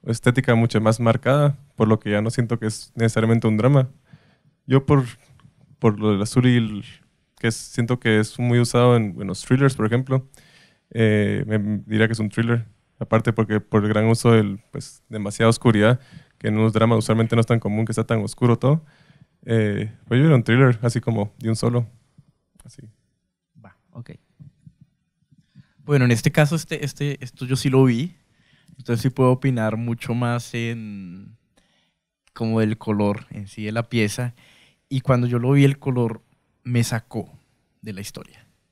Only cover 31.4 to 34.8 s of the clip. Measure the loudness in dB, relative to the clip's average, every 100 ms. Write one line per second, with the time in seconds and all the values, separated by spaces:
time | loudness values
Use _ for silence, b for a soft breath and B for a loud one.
31.4 | _ _ _ _ _ _ _ _ _ -8
32.4 | -4 0 -2 -4 -4 -2 -2 -4 -10 -16
33.4 | -14 -12 -8 -8 -4 -2 -2 -4 -10 b
34.4 | b b b b